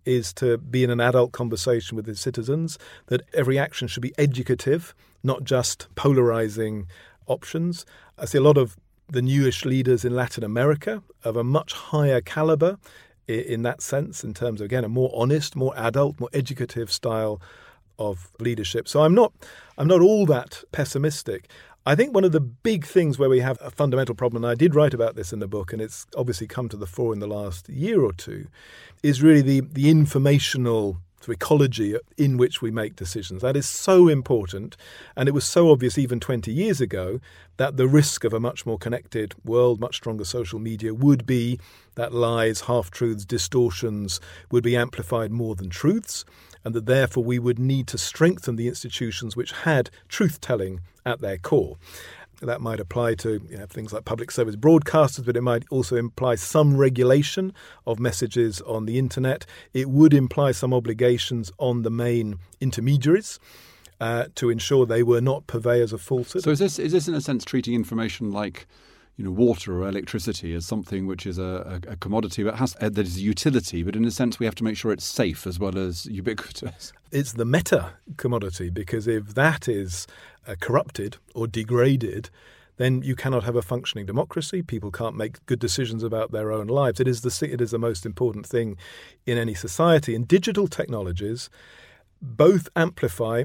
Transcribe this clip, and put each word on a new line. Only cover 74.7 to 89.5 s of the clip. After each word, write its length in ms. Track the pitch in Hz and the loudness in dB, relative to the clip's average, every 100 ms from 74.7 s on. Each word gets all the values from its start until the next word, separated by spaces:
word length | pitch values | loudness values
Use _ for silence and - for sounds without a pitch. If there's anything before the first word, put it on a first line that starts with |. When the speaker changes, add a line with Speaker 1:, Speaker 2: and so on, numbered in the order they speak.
| 107 | -4
Speaker 2:
sure 140 | 110 | -4
it's 140 | 101 | -4
safe 420 | - - 104 78 92 | -4 -2 -2 -2 -8
as 140 | 87 | -6
well 180 | 98 95 | -4 -2
as 280 | 92 85 - | -4 -6 -8
ubiquitous? 840 | 104 101 107 - - - - - - _ | -6 -6 -6 -10 -14 -14 -14 -20 -20 _
Speaker 1:
It's 220 | 139 135 | -6 -4
the 100 | 113 | -4
meta 480 | 117 156 170 - 87 - - - | 0 0 2 0 0 -10 -18 -8
commodity, 540 | 127 117 101 87 90 | -4 -2 -4 -8 -6
because 360 | 87 95 113 110 | -6 -6 -4 -2
if 280 | 110 104 | -4 -4
that 340 | 110 151 143 - | 2 2 2 -2
is, 400 | 104 95 87 - - - _ | -4 -4 -8 -12 -18 -20 _
uh, 120 | - 95 | -14 -10
corrupted 600 | - 131 - - 101 - _ | -2 -2 -2 -6 -10 -12 _
or 120 | - 113 | -6 -6
degraded, 840 | 113 110 120 131 135 113 101 - - - - _ - | -4 -2 2 4 4 0 -6 -12 -18 -20 -20 _ -2
then 260 | 127 131 | 0 0
you 120 | 135 | -2
cannot 300 | 123 135 127 | -4 -2 -2
have 100 | 107 | 0
a 80 | 120 | -2
functioning 440 | - 120 - 110 98 | -2 -4 -6 -8 -6
democracy. 560 | 113 156 170 147 185 | -4 -4 -6 -6 -6
People 280 | 170 113 101 | -6 -8 -8
can't 240 | - 113 | -6 -6
make 300 | 104 107 - - | -6 -8 -8 -6
good 140 | 120 | -4
decisions 420 | 113 - 120 113 | -2 -2 -4 -4
about 300 | 110 110 110 | -4 -4 -4
their 180 | 107 107 | -4 -4
own 160 | 107 107 | -4 -2
lives. 320 | 139 135 - | 0 0 2
It 80 | 127 | 0
is 140 | 117 | 0
the 100 | 120 | -2
si-, 160 | - 147 | -4 -4
it 80 | 120 | -2
is 100 | 117 | -2
the 80 | 117 | -2
most 260 | 117 101 | -2 -4
important 420 | 117 95 123 104 98 | -8 -4 -4 -4 -4
thing 300 | 120 113 92 - - - _ | -2 -2 -6 -16 -20 -20 _
in 140 | - 117 | -4 -2
any 160 | 117 | -2